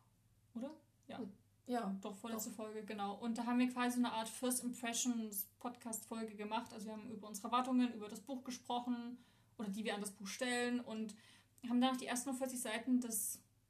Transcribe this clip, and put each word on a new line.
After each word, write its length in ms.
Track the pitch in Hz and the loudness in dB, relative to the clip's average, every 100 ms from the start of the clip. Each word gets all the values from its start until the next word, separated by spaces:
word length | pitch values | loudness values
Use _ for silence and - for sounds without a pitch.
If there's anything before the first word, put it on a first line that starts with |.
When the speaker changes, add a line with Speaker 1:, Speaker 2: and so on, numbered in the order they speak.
| _ _ _ _ _ 233 | _ _ _ _ _ -8
Speaker 1:
Oder? 160 | 277 311 _ _ - | -8 -10 _ _ -14
Ja. 120 | - 196 - _ _ - | -10 -10 -10 _ _ -2
Speaker 2:
Ja. 280 | 240 196 190 | -2 0 -2
Speaker 1:
Doch, 140 | 214 196 | -4 -8
vorletzte 340 | 233 220 240 | -4 -4 -4
Speaker 2:
Doch. 60 | - | -6
Speaker 1:
Folge, 260 | 214 214 | -6 -6
genau. 320 | 208 208 202 202 | -6 -2 -2 -2
Und 220 | 233 233 | -2 0
da 80 | 233 | 2
haben 140 | 247 | 4
wir 80 | 247 | 4
quasi 280 | 247 247 247 | 4 2 4
eine 140 | 240 | 2
Art 180 | 226 226 | 2 -2
First 340 | - 247 247 | 0 0 2
Impressions 840 | 247 - 233 233 254 233 220 196 - - | -2 -2 -2 2 2 2 0 -4 -8 -8
Podcast-Folge 760 | 247 247 233 220 - 226 220 208 | -8 -6 -8 -8 -6 -4 -4 -6
gemacht. 360 | 208 226 240 | -2 -2 -4
Also 120 | 233 208 | -8 -8
wir 60 | |
haben 160 | 220 247 | -8 -8
über 160 | 202 214 | -10 -8
unsere 200 | 214 220 | -6 2
Erwartungen, 440 | 240 254 254 240 | 2 6 8 8
über 140 | 226 208 | 4 -6
das 140 | 226 | -8
Buch 220 | - 254 | -6 -6
gesprochen 760 | - 247 - 240 247 240 240 247 - - _ - | -4 -6 0 0 2 -2 -2 -10 -14 -20 _ -6
oder 120 | 208 | -4
die 140 | 202 | -2
wir 120 | 214 202 | 0 0
an 60 | |
das 100 | 202 | -4
Buch 160 | - 196 | -6 -8
stellen 520 | - 254 247 240 240 | -2 0 2 2 0
und 360 | 233 220 214 - - - - - 240 | -2 -4 -4 -6 -18 -20 -20 -10 2
haben 140 | 240 | 6
danach 160 | 262 254 | 6 4
die 80 | - | 0
ersten 280 | 247 277 254 | -2 0 -2
vierzig 260 | 262 247 | -2 -2
Seiten 400 | 226 226 262 247 | -2 -2 4 4
des, 380 | 233 220 - - - _ | 4 0 -2 -6 -12 _